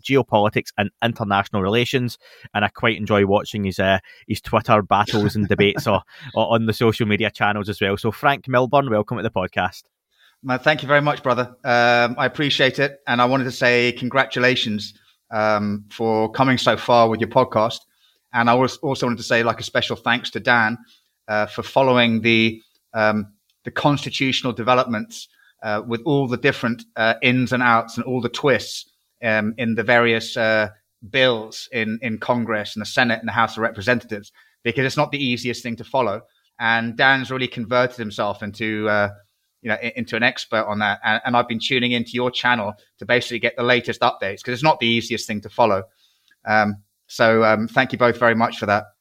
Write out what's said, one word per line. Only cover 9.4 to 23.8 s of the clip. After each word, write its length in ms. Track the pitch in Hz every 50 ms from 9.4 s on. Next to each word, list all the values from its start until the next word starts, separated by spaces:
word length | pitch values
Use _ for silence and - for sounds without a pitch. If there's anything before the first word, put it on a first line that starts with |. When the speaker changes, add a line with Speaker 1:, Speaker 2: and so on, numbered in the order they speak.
| 92 - - - 90 90 - - - _ _ _ _ _ _ _ _ _ _ _ -
Speaker 2:
Man, 160 | 131 127 127
thank 240 | - 156 156 151 143
you 40 |
very 140 | 127 147 143
much, 220 | 143 151 139 - -
brother. 320 | 131 120 123 123 120 - _ -
Um, 520 | 131 120 120 120 120 120 120 120 120 123
I 100 | 147 135
appreciate 500 | 123 - - 151 135 127 - 139 127 123
it, 220 | 139 139 139 139 - -
and 120 | 139 123 123
I 60 | 123
wanted 200 | 123 135 135 123
to 60 | 131
say 400 | 120 - 131 123 123 120 120 123 120
congratulations, 1000 | - 127 120 131 135 131 - - 131 123 127 131 127 - 117 104 104 104 - - _ _ _ _ _ _ -
um, 540 | 113 110 107 107 107 104 104 104 104 104 104 -
for 400 | - - 113 113 110 110 113 110
coming 280 | - - 131 135 127 117
so 180 | - 123 110
far 320 | - - - 123 117 117 113
with 120 | 110 110
your 80 | 113 104
podcast, 500 | - 131 123 123 - 110 107 120 - - _ _ _ _ _ _ _ _ _ _ -
and 180 | 120 117 120
I 20 | 120
was, 240 | 127 131 123 -
also 300 | - - 139 135 - 139
wanted 100 | 123 117
to 60 | 110 110
say, 180 | - 127 113
like, 180 | 117 117 110 -
a 40 | 117
special 320 | - - 127 - - 117
thanks 340 | - - 120 117 123 - -
to 80 | - 113
Dan, 380 | 107 131 120 117 110 110 117 117 - _ _ _ _ _ _ _ -
uh, 200 | - 107 107 104
for 160 | 104 - - 107
following 580 | - - 139 135 131 123 123 120 117 113 110
the, 400 | 110 117 113 113 113 113 110 - _ _ _ _ _ _ -
um, 400 | 110 107 107 107 107 104 - _ _ _ _ _ _ -
the 80 | 120
constitutional 840 | - -